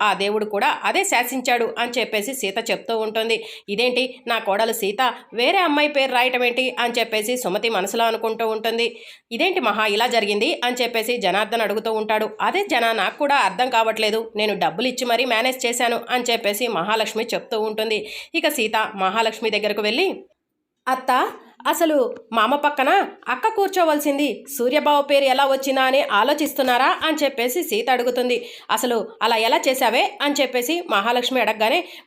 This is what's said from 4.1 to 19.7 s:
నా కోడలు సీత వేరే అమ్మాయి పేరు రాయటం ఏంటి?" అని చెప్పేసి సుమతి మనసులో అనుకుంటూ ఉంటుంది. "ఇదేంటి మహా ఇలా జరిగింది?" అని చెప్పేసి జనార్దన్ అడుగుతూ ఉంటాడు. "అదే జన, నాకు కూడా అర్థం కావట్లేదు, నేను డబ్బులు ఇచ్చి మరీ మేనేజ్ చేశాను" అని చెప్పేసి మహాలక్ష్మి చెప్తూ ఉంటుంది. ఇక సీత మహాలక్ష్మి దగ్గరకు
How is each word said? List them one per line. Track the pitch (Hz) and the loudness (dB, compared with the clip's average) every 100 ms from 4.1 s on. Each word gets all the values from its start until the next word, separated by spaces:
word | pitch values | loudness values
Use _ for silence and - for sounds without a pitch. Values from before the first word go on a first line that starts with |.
| - - | -4 -4
నా | 226 | -2
కోడలు | 220 196 226 | 0 0 0
సీత | 226 202 208 254 226 - | 0 -2 0 -2 -2 -8
వేరే | 202 247 381 | -2 2 2
అమ్మాయి | 349 294 294 | 2 2 2
పేరు | 285 262 | 2 2
రాయటం | 254 254 247 | 2 2 2
ఏంటి?" | 247 240 254 - | 0 0 -2 -2
అని | 240 233 | -2 0
చెప్పేసి | 226 220 214 247 | -2 -2 -2 -2
సుమతి | 214 196 226 | -2 -2 0
మనసులో | 220 196 233 | -2 -2 0
అనుకుంటూ | 226 220 226 220 226 | 0 0 -2 -2 -2
ఉంటుంది. | 220 220 226 233 - - - _ | -2 -2 -2 -2 -6 -16 -20 _
"ఇదేంటి | 233 349 370 | -2 0 0
మహా | 240 202 214 | 0 0 0
ఇలా | 208 240 | 2 2
జరిగింది?" | 233 202 208 254 339 | 2 0 0 0 0
అని | 247 247 | -2 -2
చెప్పేసి | 233 240 220 240 | -2 -2 -2 0
జనార్దన్ | 196 190 214 233 | 0 0 0 0
అడుగుతూ | 214 208 226 | -2 -2 -2
ఉంటాడు. | 220 214 220 214 - | -2 0 0 -2 -2
"అదే | 208 339 403 | -2 0 0
జన, | 262 226 | 0 2
నాకు | 226 196 - | 2 -2 0
కూడా | 285 277 | 2 2
అర్థం | - 180 254 | 2 0 0
కావట్లేదు, | 240 226 220 220 220 226 208 | 2 2 0 0 0 -2 -2
నేను | 214 190 | -2 0
డబ్బులు | 170 165 254 | 0 0 -2
ఇచ్చి | 247 | -2
మరీ | 247 233 | 0 0
మేనేజ్ | 262 220 247 262 240 | 2 0 0 0 -2
చేశాను" | 240 240 233 - | 0 0 0 -2
అని | 254 247 | -2 0
చెప్పేసి | 233 202 208 247 | 0 -2 -2 -2
మహాలక్ష్మి | 185 185 220 214 214 226 | -2 0 0 -2 -4 -4
చెప్తూ | 185 - 220 | -4 -4 -4
ఉంటుంది. | 220 214 220 214 214 - - | -2 -2 -2 -2 -6 -14 -4
ఇక | 330 311 | 0 2
సీత | 294 220 220 214 | 2 0 0 -2
మహాలక్ష్మి | 202 190 208 220 220 226 | 0 0 2 0 0 -2
దగ్గరకు | 208 208 | 0 -2